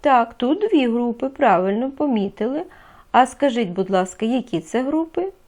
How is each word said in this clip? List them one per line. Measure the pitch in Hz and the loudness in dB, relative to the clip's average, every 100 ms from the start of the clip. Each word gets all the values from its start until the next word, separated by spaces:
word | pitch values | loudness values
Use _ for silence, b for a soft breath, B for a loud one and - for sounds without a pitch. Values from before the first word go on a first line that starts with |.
Так, | 294 262 233 | 4 2 2
тут | - 240 311 | -4 -2 0
дві | 427 359 247 | 2 2 2
групи, | 233 240 233 269 | 0 -2 -4 -6
правильно | 269 262 180 185 208 262 | 0 2 4 2 -2 -4
помітили. | 269 302 226 196 - 220 285 370 B B B B | -4 -2 0 -2 -4 -6 -6 -10 B B B B
А | - 254 | 2 2
скажіть, | - 285 233 208 | 2 0 0 -4
будь | 180 185 | -4 -2
ласка, | 190 190 - 226 | 0 -2 -4 -4
які | 254 - 165 | -2 -4 -8
це | - 233 | -4 -4
групи? | 262 302 330 - 381 - | -2 -2 -4 -6 -6 -10